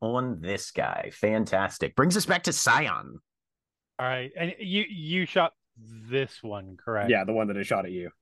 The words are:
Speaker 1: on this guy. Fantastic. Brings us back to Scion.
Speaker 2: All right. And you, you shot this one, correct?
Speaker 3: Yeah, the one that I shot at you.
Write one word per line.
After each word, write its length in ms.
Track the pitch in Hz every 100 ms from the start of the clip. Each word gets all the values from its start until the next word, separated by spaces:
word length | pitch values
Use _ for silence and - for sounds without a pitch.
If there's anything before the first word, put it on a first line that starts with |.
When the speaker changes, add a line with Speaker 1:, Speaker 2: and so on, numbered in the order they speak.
Speaker 1:
on 400 | 113 123 127 101
this 300 | 85 101 -
guy. 400 | - 60 50 -
Fantastic. 800 | - 107 110 107 95 95 - -
Brings 220 | - 156 190
us 100 | 175
back 160 | 175
to 80 | 180
Scion. 680 | 156 - 123 143 87 64 67 - _ _ _ _ _ _ -
Speaker 2:
All 80 | 127
right. 240 | 127 127 -
And 180 | 170 190
you, 260 | 202 196 208
you 380 | 190 156 180 180
shot 260 | 190 165 - _ -
this 680 | 110 113 110 131 131 -
one, 340 | 117 101 95 92
correct? 340 | - 110 101
Speaker 3:
Yeah, 140 | 107
the 80 | 95
one 140 | 110 110
that 80 | 101
I 60 |
shot 220 | 101 104 92
at 60 |
you. 180 | 90 87 -